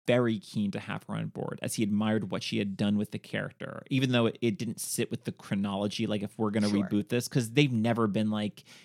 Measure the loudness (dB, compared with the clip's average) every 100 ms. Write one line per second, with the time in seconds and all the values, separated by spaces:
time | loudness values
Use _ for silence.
0 | 2 4 4 0 -4 -2 -2 -2 -6 -8
1 | -6 -6 -6 -6 -8 -6 -6 -2 0 2
2 | 2 0 0 -4 -4 -2 -2 0 0 2
3 | 0 -6 -8 -6 -6 -8 -12 -12 -2 0
4 | 4 4 4 2 0 0 -4 -6 -6 -4
5 | -4 -4 -8 -10 -4 -2 0 0 -2 -2
6 | -2 -2 -4 -2 0 2 2 2 2 0
7 | 0 -2 0 0 2 4 4 4 2 2
8 | 2 2 0 0 -4 -6 -18 -20